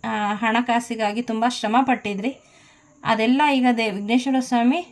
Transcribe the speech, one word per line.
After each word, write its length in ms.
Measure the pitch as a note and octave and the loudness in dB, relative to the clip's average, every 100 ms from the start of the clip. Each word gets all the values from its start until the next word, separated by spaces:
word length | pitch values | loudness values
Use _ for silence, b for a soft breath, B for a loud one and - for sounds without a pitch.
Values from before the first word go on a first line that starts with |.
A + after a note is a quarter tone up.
ಆ, 300 | A3+ G#3+ G#3 | -4 -4 -2
ಹಣಕಾಸಿಗಾಗಿ 880 | G#3 A3+ A#3 B3 A#3 A#3 A3+ G#3 G#3+ | -2 0 0 0 -2 -2 -4 -2 -2
ತುಂಬ 220 | A#3+ A3 A#3 | -4 -2 -2
ಶ್ರಮ 280 | A#3+ G#3+ A#3 | -2 0 2
ಪಟ್ಟಿದ್ರಿ, 540 | C4 B3 G#3 G3 A3+ - b b b b b _ | 2 -2 -4 -4 -6 -8 b b b b b _
ಅದೆಲ್ಲ 380 | - A3 A3+ C4 D4+ | -2 2 2 4 2
ಈಗ 140 | C4+ B3 A#3 | 4 2 2
ದೇ-, 140 | A3+ | -2
ವಿಘ್ನೇಶ್ವರ 500 | G3+ G3+ B3 C4 C4 | -4 0 0 2 -2
ಸ್ವಾಮಿ 460 | B3+ A#3+ A#3+ E4 F4 | 2 2 2 0 -4